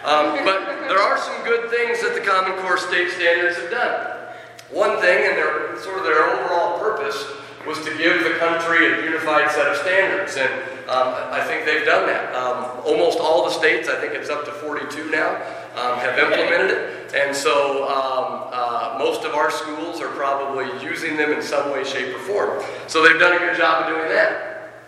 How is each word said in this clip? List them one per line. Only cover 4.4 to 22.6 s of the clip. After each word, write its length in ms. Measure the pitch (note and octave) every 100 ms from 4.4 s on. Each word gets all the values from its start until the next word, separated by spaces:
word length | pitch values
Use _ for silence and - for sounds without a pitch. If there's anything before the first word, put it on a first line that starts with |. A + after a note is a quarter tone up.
| - - -
One 280 | D3+ G#3 F#3+
thing, 260 | F3+ F#3+ G3
and 80 | -
their, 400 | - - - E3+
sort 180 | F#3+ F#3+
of 60 |
their 180 | E3 D#3
overall 560 | E3+ F3+ F3+ F3 D3+ C3
purpose, 480 | D3 - - - - - - - D3
was 120 | D#3
to 120 | D#3 D#3
give 280 | E3+ F3
the 60 | D#3+ E3
country 520 | E3+ E3 D#3+ E3+ D#3+
a 120 | -
unified 440 | D#3 D#3+ D3+ D3+ D3+
set 200 | D3 C#3+
of 80 | -
standards, 600 | F#3 F#3+ F#3 - - C#3
and, 140 | C3 - - - -
um, 260 | B2+ B2+ - -
I 140 | C#3 B2+
think 180 | D#3+
they've 200 | D#3 D3+
done 220 | D3 C#3+ D3+
that. 280 | - -
Um, 320 | B2+ B2+ - - -
almost 360 | D#3 D#3 E3+ C#3
all 240 | D#3 E3
the 60 | -
states, 380 | - D#3+ E3 C#3
I 120 | B2+
think 140 | -
it's 160 | C#3 -
up 140 | D3 -
to 40 |
forty-two 600 | - D3+ C#3+ C3+ D3 D#3
now, 260 | D#3+ E3 - - - - A#2+
um, 200 | B2 B2
have 200 | B2+ B2+
implemented 520 | D#3 E3+ D#3+ F3 F#3+
it, 420 | - - - -
and 220 | C3+ C#3 C#3
so, 500 | D#3 C#3+ C#3+ C3+ C#3
um, 640 | C3+ C3 C3 B2 A#2+ -
uh, 460 | B2 A#2+ A#2 A#2 -
most 260 | D#3 D#3
of 120 | D#3 D3+
our 120 | D#3
schools 520 | D3 D3+ D3+ E3+ E3
are 80 | C3
probably 580 | C3+ C#3 C#3 C3+ C3 B2+ B2+
using 340 | D#3 E3+ E3 D3+
them 160 | D3
in 100 | C3+
some 280 | - C#3+ C#3+
way, 140 | C3+
shape, 320 | B2+ B2+ B2+ -
or 40 |
form. 440 | - G#3 - -